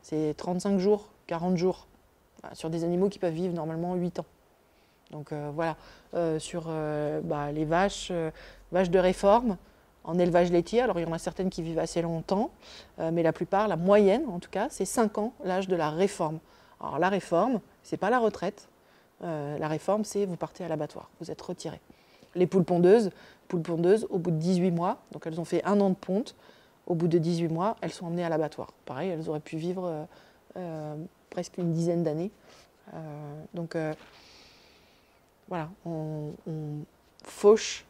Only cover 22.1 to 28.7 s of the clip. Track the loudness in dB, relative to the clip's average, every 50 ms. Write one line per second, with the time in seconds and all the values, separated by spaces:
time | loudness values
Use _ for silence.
22.1 | -20 -20 -20 -10 _ 2 2 4 6 4 4 4 4 6 8 10 8 8 8 2
23.1 | -4 -8 -20 -20 -20 _ _ _ -4 -4 -2 -2 0 2 4 4 4 4 2 -2
24.1 | -4 -2 0 0 0 0 2 2 2 4 4 2 2 2 0 -2 -2 -4 -10 _
25.1 | -16 -10 -8 -8 -6 -6 -6 -2 -2 -2 2 2 4 4 4 4 2 0 -2 -2
26.1 | -2 -2 -2 -4 -10 _ -20 -20 -20 -20 -20 _ _ _ _ -4 -2 0 2 2
27.1 | 2 2 2 2 0 0 0 -2 -2 0 -2 -2 -2 -4 -6 -8 -8 -8 -8 -6
28.1 | -4 -4 -2 0 0 0 0 -2 -4 -10 -14 -14